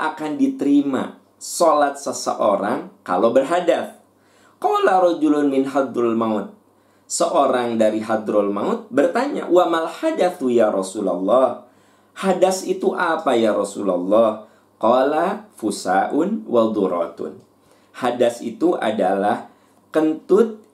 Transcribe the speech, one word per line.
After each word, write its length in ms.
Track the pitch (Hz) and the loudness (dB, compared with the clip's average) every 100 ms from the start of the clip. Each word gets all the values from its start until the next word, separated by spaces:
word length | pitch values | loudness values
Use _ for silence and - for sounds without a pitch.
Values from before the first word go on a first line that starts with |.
| - | -4
akan 200 | - 151 | -4 -6
diterima 800 | 143 135 135 139 143 139 123 98 - _ _ | 0 0 0 2 4 2 -2 -6 -12 _ _
sholat 560 | - - 165 147 143 | -12 0 2 4 2
seseorang 960 | - 135 - 127 - 113 98 101 143 180 - - | -2 -10 -8 -6 -2 0 0 -2 -4 -8 -16 -4
kalau 240 | 92 113 | 0 4
berhadas. 640 | 127 139 175 165 135 107 - _ _ _ _ _ _ | 2 2 0 0 -2 -2 -14 _ _ _ _ _ _
Qala 400 | - 415 - 185 | -2 2 2 4
rajulun 480 | 180 156 151 147 143 | 2 2 2 2 2
min 160 | 135 | 0
hadrul 560 | 135 143 131 117 117 113 | 0 -2 -2 0 0 0
maut. 320 | 113 107 95 - _ _ _ _ - | 0 -2 -6 -14 _ _ _ _ -10
Seorang 720 | - 170 170 135 123 120 113 | -2 0 2 2 0 -2 0
dari 240 | 107 107 | 0 0
hadrul 480 | 113 107 107 107 101 | -2 -4 0 0 0
maut 400 | 101 147 226 - | -2 -2 -4 -4
bertanya, 560 | 131 170 233 285 - - | 0 2 0 -4 -4 2
"Wa 240 | 175 170 | 4 4
mal 160 | 165 160 | 0 -4
hadatsu 640 | - 320 302 180 175 127 | -4 -4 0 -2 -2 0
ya 240 | 117 107 | 2 2
Rasulullah?" 880 | 98 95 110 95 90 95 127 131 - - _ _ _ _ - | 0 -4 -4 -4 -2 2 4 4 -2 -16 _ _ _ _ -6
"Hadas 480 | 190 180 - 285 - | -2 2 2 0 -4
itu 320 | 185 190 - | -2 -2 -2
apa 400 | 175 160 143 120 | -2 -2 0 2
ya 160 | 113 | 2
Rasulullah?" 960 | 104 98 117 98 87 90 107 113 110 - _ _ - | 0 -2 -4 -2 -2 2 4 4 0 -12 _ _ -4
Qala 640 | 110 127 139 156 180 220 - | 2 4 2 2 -2 -4 -12
fusaun 880 | - 107 95 95 95 - 139 185 226 - | -6 -6 -4 -2 0 0 -2 -2 -4 -2
wa 240 | 120 113 | 0 2
duratun. 640 | 104 92 85 82 - 76 73 _ _ _ _ _ - | 0 -2 -2 -6 -8 -14 -14 _ _ _ _ _ -6
Hadas 400 | 123 120 120 - | -6 0 0 0
itu 320 | 120 110 110 | -10 -2 -2
adalah 720 | - 113 107 92 98 104 123 - _ _ _ _ | 0 -2 -2 0 0 0 -2 -6 _ _ _ _
kentut 720 | 160 156 156 - 190 226 - - | 0 0 -2 2 4 4 -2 -10